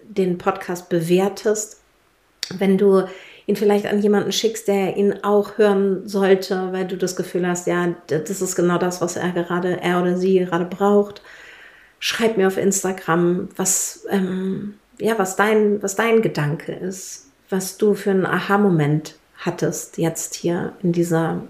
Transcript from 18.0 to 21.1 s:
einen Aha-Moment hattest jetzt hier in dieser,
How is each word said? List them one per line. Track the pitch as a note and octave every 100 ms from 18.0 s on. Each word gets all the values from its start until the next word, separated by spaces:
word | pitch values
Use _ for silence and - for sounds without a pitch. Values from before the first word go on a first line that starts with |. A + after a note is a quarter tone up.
| G3+
einen | F#3+ F3+
Aha-Moment | F3+ F3 G3+ G3+ E3 D3 D3+ - - _ -
hattest | - E3+ D#3+ F3 - -
jetzt | E3 D#3+ -
hier | - E3+ F3 - -
in | F3
dieser, | E3+ E3+